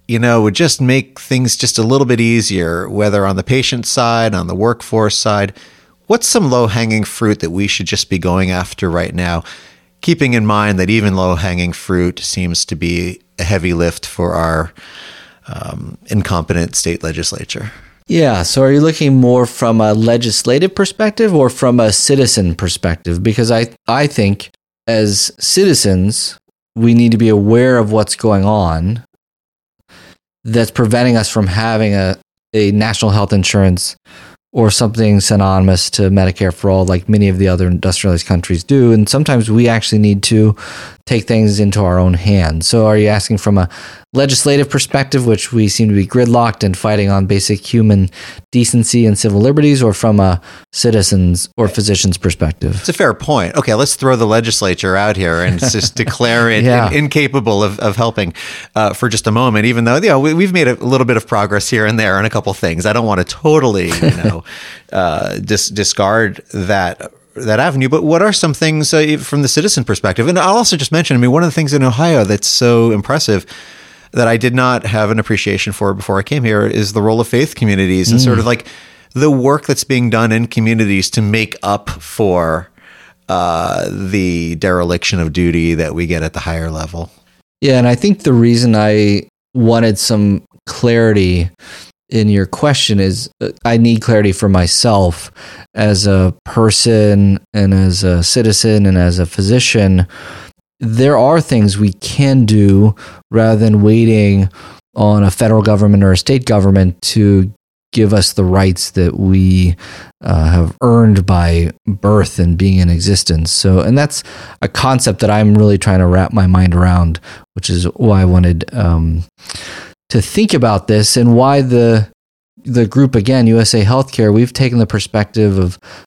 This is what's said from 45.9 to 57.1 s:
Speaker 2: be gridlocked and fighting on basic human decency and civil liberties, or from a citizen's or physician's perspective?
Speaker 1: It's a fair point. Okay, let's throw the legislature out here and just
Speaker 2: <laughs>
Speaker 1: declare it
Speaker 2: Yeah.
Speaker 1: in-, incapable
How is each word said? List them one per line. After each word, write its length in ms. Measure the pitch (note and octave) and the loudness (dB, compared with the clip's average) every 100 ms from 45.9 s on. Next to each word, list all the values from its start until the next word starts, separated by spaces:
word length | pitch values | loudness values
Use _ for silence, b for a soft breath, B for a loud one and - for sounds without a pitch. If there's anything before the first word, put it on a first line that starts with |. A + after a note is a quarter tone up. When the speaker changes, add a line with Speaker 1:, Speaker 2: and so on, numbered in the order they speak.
Speaker 2:
be 120 | G2+ F#2+ | 2 0
gridlocked 580 | B2 A#2+ A#2+ A#2 - | 0 2 2 0 -2
and 120 | G2+ F#2 | -4 -2
fighting 340 | A2 G#2 G2 | -2 0 0
on 160 | G2 F#2+ | 0 0
basic 380 | G2+ - G2+ | -2 -2 -4
human 440 | - A#2+ A2 G2+ F#2 B B B - | -2 2 4 4 2 B B B -4
decency 560 | B2 A#2 B2 A2 B2 A2 | -2 0 0 0 2 2
and 100 | G2+ | 2
civil 240 | A2 G2+ | 0 2
liberties, 420 | B2 D3 D3 C3+ | 2 4 2 2
or 100 | A#2 | 0
from 260 | F#2+ A2+ G#2 | 0 2 2
a 220 | F#2+ F2 B B B | 2 0 B B B
citizen's 760 | - A#2+ A2 F#2+ G2 F2+ F2+ - - | -4 0 0 0 2 2 0 -4 -4
or 120 | G#2 | -2
physician's 480 | - G#2 G2 G2 F2 | -2 -2 0 0 -2
perspective? 580 | F#2 - D#2 - - F#2 | -4 -2 -4 -4 -6 -4
Speaker 1:
It's 120 | - | -6
a 40 | |
fair 220 | - F3+ | -2 -2
point. 400 | - - C3+ E2+ D3 | -2 -2 -2 -2 -4
Okay, 180 | B2+ | -2
let's 200 | G#2+ C#3 | 0 -2
throw 220 | - C3+ B2 | -2 0 0
the 100 | A2 | 2
legislature 680 | A2+ A2+ - F#2+ F2+ F#2+ F#2+ | 0 0 -2 -2 -2 -2 0
out 200 | G#2 G2+ | 0 -2
here 260 | F2 E2 | -2 0
and 180 | F2+ F2+ | -2 -2
just 340 | B2+ A#2 - | -2 -2 -4
Speaker 2:
<laughs> 80 | - | -4
Speaker 1:
declare 480 | A2+ - A#2+ A#2 A#2 | -6 -2 -2 0 0
it 140 | G#2+ | 2
Speaker 2:
Yeah. 240 | B2 B2 G#2+ | 2 2 0
Speaker 1:
in-, 160 | D3 | -2
incapable 580 | D3 | -2